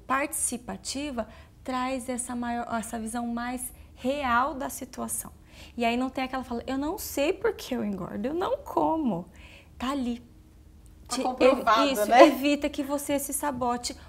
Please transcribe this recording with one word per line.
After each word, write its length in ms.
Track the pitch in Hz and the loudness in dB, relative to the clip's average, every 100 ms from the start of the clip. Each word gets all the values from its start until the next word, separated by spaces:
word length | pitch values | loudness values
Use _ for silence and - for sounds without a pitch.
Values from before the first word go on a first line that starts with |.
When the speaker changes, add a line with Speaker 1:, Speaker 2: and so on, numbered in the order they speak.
| - | -2
Speaker 1:
participativa, 1200 | 269 294 - - 233 254 196 - 269 294 240 220 - - - | -2 0 -2 -4 -4 -8 -10 -8 -6 -6 -6 -8 -10 -20 -16
traz 440 | - 254 254 262 240 | -6 -4 -2 -4 -6
essa 260 | 247 - 240 | -6 -6 -6
maior, 300 | 240 240 233 | -4 -4 -4
essa 260 | 233 214 233 | -4 -4 -6
visão 280 | 220 240 240 | -6 -6 -4
mais 460 | 233 240 254 - - - - | -4 -6 -6 -10 -14 -20 -6
real 580 | 247 285 269 240 277 | -2 0 2 2 2
da 140 | 269 269 | -2 -6
situação. 640 | - 247 - 226 - - - - - - - | -8 -12 -8 -6 -6 -8 -16 -20 -20 -14 -2
E 80 | |
aí 120 | 233 240 | 0 2
não 120 | 262 | -2
tem 140 | 269 | -4
aquela 220 | 262 262 | -4 -4
fala, 180 | 247 233 - | -6 -8 -4
"Eu 120 | 269 | -2
não 180 | 294 403 | -2 -4
sei 340 | - - 294 | -4 0 0
por 200 | - 453 | 2 -2
que 200 | - - | -2 -4
eu 100 | 240 | -4
engordo, 440 | 208 190 175 202 233 | -2 -4 -6 -4 -4
eu 40 | |
não 260 | 330 392 554 | -2 -2 -2
como." 720 | - 339 302 320 269 175 180 - - - - - | -2 0 2 2 0 -2 -6 -16 -20 -20 -20 -8
Tá 140 | 247 | -4
ali. 320 | 285 240 233 - - - - - - - - - | -2 -4 -6 -10 -20 -20 -20 -20 -20 -20 -20 -8
Speaker 2:
Tá 80 | 254 | -2
Speaker 1:
Te 60 | |
Speaker 2:
comprovado, 600 | 262 254 262 254 - - | -2 4 6 6 4 4
Speaker 1:
ev-, 100 | 285 | 4
isso, 140 | 233 208 | 2 6
Speaker 2:
né? 200 | 240 311 | 10 10
Speaker 1:
evita 420 | 254 285 294 294 | 10 2 2 0
que 140 | 294 | -2
você 360 | 269 285 285 285 | -2 -2 0 -2
se 140 | 277 | 0
sabote 640 | 277 294 247 247 240 247 - | -4 -2 -2 -2 -2 -4 -10